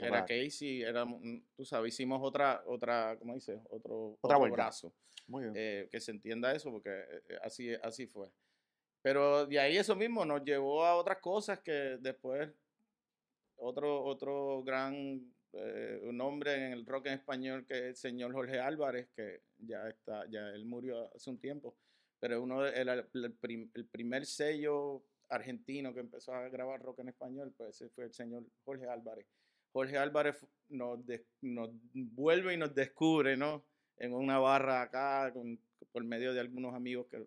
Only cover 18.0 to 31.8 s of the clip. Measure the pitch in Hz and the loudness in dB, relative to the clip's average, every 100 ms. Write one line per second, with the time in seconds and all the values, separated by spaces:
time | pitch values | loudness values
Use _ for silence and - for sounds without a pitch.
18 | 131 123 123 131 123 131 131 156 139 123 | -6 -4 -4 -2 -2 0 0 0 0 -2
19 | 123 - 104 87 _ _ 113 104 110 - | -6 -8 -10 -10 _ _ -10 -8 -8 -10
20 | - 107 90 107 104 104 113 120 127 117 | -8 -8 -6 -8 -8 -8 -8 -6 -6 -6
21 | 113 - - 127 135 143 123 - _ _ | -8 -10 -10 -8 -6 -8 -10 -16 _ _
22 | _ _ 117 117 127 131 139 123 127 127 | _ _ -2 0 0 2 2 2 2 0
23 | 113 127 120 117 117 113 113 117 117 110 | -2 -4 -6 -6 -8 -8 -10 -12 -10 -6
24 | 117 131 143 - 151 151 147 147 143 135 | -2 -2 -2 -2 0 0 0 0 -2 -6
25 | - _ - 120 117 120 127 139 135 123 | -12 _ -6 -4 -4 -10 -8 -6 -6 -8
26 | 120 - - 127 127 127 131 131 127 123 | -10 -12 -10 -8 -8 -6 -6 -8 -10 -12
27 | 127 - 131 135 135 - 110 - 123 - | -12 -12 -10 -10 -12 -12 -14 -14 -16 -12
28 | 120 - 120 120 113 _ - 135 123 117 | -12 -10 -12 -12 -14 _ -10 -8 -6 -8
29 | 113 110 - _ _ _ _ 131 131 139 | -8 -14 -16 _ _ _ _ -2 0 2
30 | 143 147 147 143 135 _ - 139 123 120 | 2 2 2 0 -8 _ -12 -8 -6 -6
31 | 120 117 - _ 131 120 113 117 | -6 -8 -10 _ -6 -4 -6 -8